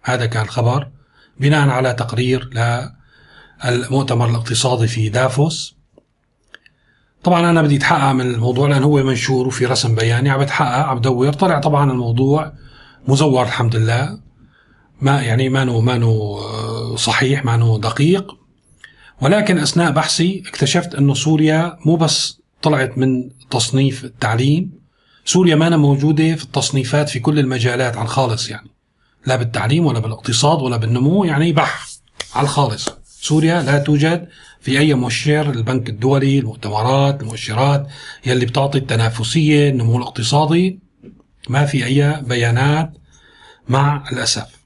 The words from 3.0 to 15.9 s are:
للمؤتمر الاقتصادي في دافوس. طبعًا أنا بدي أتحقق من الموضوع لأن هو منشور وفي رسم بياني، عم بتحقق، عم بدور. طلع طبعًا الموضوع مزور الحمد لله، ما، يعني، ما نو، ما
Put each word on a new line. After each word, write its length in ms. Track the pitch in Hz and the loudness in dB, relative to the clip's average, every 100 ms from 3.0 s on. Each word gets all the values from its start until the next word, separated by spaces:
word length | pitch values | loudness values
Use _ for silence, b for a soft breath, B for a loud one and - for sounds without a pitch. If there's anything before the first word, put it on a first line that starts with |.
| b b b b b b 127 | b b b b b b -4
للمؤتمر 640 | 120 117 131 131 117 117 | -2 0 -2 0 0 0
الاقتصادي 580 | 117 - 117 127 123 113 | -2 -2 -2 0 0 0
في 220 | 117 107 | 0 -2
دافوس. 640 | 117 127 - 156 - - _ _ _ _ _ _ _ _ b b b b b b b | 0 0 2 0 -2 -12 _ _ _ _ _ _ _ _ b b b b b b b
طبعًا 260 | - 175 170 | 2 4 4
أنا 120 | 165 | 4
بدي 140 | 151 143 | 4 2
أتحقق 360 | - 165 139 | 2 2 2
من 100 | 131 | 2
الموضوع 480 | 127 117 117 123 143 | 0 0 -2 2 2
لأن 140 | 139 | 2
هو 200 | 139 147 | 4 2
منشور 440 | 135 123 - 131 127 | 2 0 0 0 0
وفي 180 | - 123 | -2 -2
رسم 300 | 127 117 110 | 0 0 0
بياني، 340 | 113 120 139 | 0 2 0
عم 100 | 135 | 0
بتحقق، 460 | 139 - 139 123 143 | 0 2 2 2 0
عم 140 | 127 | 0
بدور. 340 | 117 123 135 | 0 2 0
طلع 260 | 143 190 156 | 2 0 2
طبعًا 320 | 151 147 143 | 0 2 2
الموضوع 640 | 127 117 117 135 147 147 B B B B B - | 0 -2 0 2 2 -2 B B B B B 0
مزور 360 | 135 151 127 | 2 4 2
الحمد 320 | 117 - 117 113 | 0 0 0 0
لله، 440 | 110 117 143 - - _ b b b b b _ | 0 0 -2 -6 -18 _ b b b b b _
ما، 200 | 139 139 | 0 2
يعني، 280 | 120 113 131 | 0 0 0
ما 140 | 135 | 0
نو، 180 | 127 117 | 0 2
ما 160 | 117 | 0